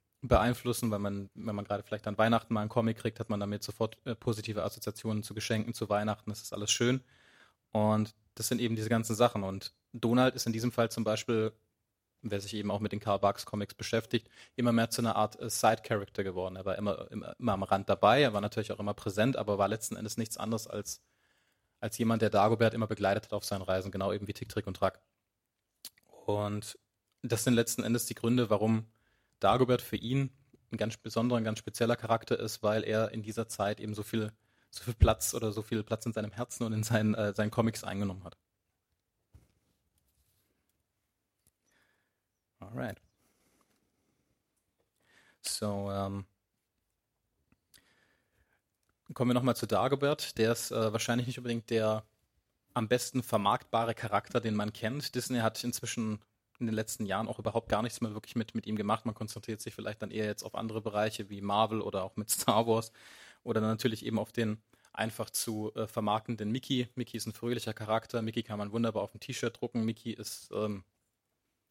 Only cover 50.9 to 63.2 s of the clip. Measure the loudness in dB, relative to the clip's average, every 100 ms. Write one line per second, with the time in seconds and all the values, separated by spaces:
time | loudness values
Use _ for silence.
50.9 | 0 0 0 -2 -6 -4 -6 0 0 2
51.9 | 0 -4 _ _ _ _ _ _ -2 2
52.9 | 2 2 -4 0 2 4 2 0 0 0
53.9 | -2 0 0 0 -2 0 0 -2 -4 -4
54.9 | -4 -4 -6 -2 0 0 0 -4 -6 -6
55.9 | -4 -4 -4 -8 _ _ _ -2 -2 -4
56.9 | -4 -2 -2 -2 -4 -2 -2 0 0 0
57.9 | -4 -6 -6 -6 -4 -4 -4 -4 -2 0
58.9 | 0 -2 -6 -8 -8 -8 -8 -10 -8 -8
59.9 | -8 -8 -4 -4 -4 -8 -8 -6 -6 -2
60.9 | 0 0 -2 -8 -8 0 2 2 2 -2
61.9 | -4 -4 -6 -4 -2 2 2 4 2 0
62.9 | -12 -20 -20